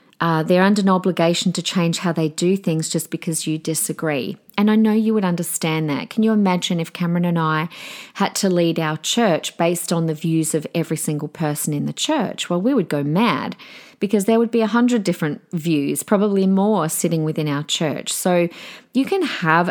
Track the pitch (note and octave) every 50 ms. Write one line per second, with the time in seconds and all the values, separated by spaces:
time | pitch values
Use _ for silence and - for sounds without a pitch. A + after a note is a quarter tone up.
0 | _ _ _ - E3 E3+ D#3+ D#3+ D#3 E3+ F3+ F3+ F#3+ G3+ G#3 G#3 F#3+ F#3+ F#3 F#3
1 | F#3 F#3+ E3 - E3 E3+ F3 - - F#3 E3+ F3+ E3+ - - F3+ E3+ E3+ E3 -
2 | - F3 D#3 D#3+ D#3+ D#3 D#3 - F3 F3+ G3 F#3+ - F3+ D#3+ D#3+ D#3+ - - D#3+
3 | - - - D#3+ - F3 D#3+ - - D#3+ D#3 D#3 - E3 D#3+ - - - D3+ -
4 | E3 D#3 D3 C3 - - F#3 - _ - - - G#3 G#3+ G#3+ A3 A3 G#3+ G#3+ A3+
5 | G#3+ A3 A3 A3 G3 F3+ F3 E3+ E3+ - - - - E3 D#3+ D#3+ D#3+ D3+ C#3 C3
6 | - - - A3 A3 A3 A3 G#3+ G3+ F#3 F3+ F3+ - - F3+ E3+ E3 - - -
7 | F3+ E3+ F3 F3 F3 F3 E3+ E3 D#3+ D#3 D#3 D#3 D#3+ E3+ - - - - - -
8 | - - - - G3 - - - - F#3+ F3+ F3 E3+ E3 D#3+ E3 D#3+ D#3 D#3 D#3
9 | - - - A#3 A#3 G3+ D#3+ - - - - - E3+ E3+ F3 E3+ - - F3+ E3+
10 | E3 D#3+ D#3 D#3 - E3 D#3+ D#3+ D#3 - - D#3 D#3 - - E3+ D#3 - D#3+ D3+
11 | - E3+ D3+ D3 D3+ C#3+ - - E3 D3 D3 - - D#3 D3+ D3 C#3+ D3 D3 -
12 | - - D#4 C#4+ F#3+ - - - - - F3 F3 F#3+ B3+ D4 A#3 E3+ - D3+ C#3+
13 | C#3+ D3 D#3 F#3+ A#3+ G#3+ C#3+ A#2 G#2 - - - - - - - - - - -
14 | G#3+ G3 - G3+ F#3+ A3+ A3+ A3+ A#3 A3+ - A3+ A3 G#3 G#3+ A#3+ B3 B3 B3 A3+
15 | F#3+ F3+ E3+ - E3 D3+ D3 - _ _ - E3+ D3 E3+ D#3 C#3+ C#3 D3 D3 -
16 | - - G#3+ F#3+ G#3 G#3 G3 G3 F#3+ F#3+ F#3+ F#3+ G3 G#3+ A3 F#3 D#3 D#3+ - -
17 | - E3+ E3 D#3+ D#3 D#3 D3+ E3 D3+ D3+ C#3 D3 D3+ - - - E3+ D3 A#2+ -
18 | - - - - - F#3 F3+ F3 F3 E3+ - - - - - - - _ - B3
19 | C4+ - G4 G4 E4 A#3 - - E3+ D#3+ D#3+ E3+ F3 F#3